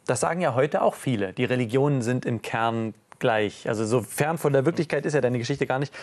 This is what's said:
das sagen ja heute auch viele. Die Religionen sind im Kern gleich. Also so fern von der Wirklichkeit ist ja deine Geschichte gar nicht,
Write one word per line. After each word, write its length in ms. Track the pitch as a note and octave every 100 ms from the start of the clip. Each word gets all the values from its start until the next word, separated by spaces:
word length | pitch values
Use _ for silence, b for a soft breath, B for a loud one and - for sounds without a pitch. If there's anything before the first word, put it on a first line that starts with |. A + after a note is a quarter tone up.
| -
das 140 | B2
sagen 200 | D#3+ E3
ja 140 | D#3+
heute 260 | A#2+ D3+ F#3
auch 120 | A3+
viele. 380 | - C#3 A2+ G2
Die 120 | F#2
Religionen 580 | A#2+ B2 A#2+ C3 C#3+ C#3
sind 220 | A2+ B2+
im 160 | - A2+
Kern 540 | - A#2 A#2 A2+ A2+ - _ -
gleich. 500 | C3 A2 G#2 - -
Also 160 | A2 A2
so 140 | B2
fern 340 | A2 - D3 E3
von 160 | D3
der 140 | C#3 C3+
Wirklichkeit 400 | E3 D#3+ D3+ E3+
ist 60 |
ja 60 | D3
deine 180 | B2 B2
Geschichte 260 | A#2 C#3 B2+
gar 120 | C3
nicht, 160 | C#3+ B